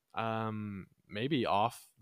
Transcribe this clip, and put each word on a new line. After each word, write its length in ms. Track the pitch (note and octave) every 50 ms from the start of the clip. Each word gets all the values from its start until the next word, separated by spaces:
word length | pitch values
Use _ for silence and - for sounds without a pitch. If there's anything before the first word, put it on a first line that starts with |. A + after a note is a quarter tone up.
| _ _ -
Um, 720 | G2 A2+ A2+ A2 A2 A2+ A2 G#2+ G#2+ G#2+ G#2 G2+ F#2+ - - _ _ _ -
maybe 360 | G2 G#2 B2 C#3+ D#3+ B2 G#2
off 420 | D2+ F#2 G2+ A2 A#2+ - - - - _ -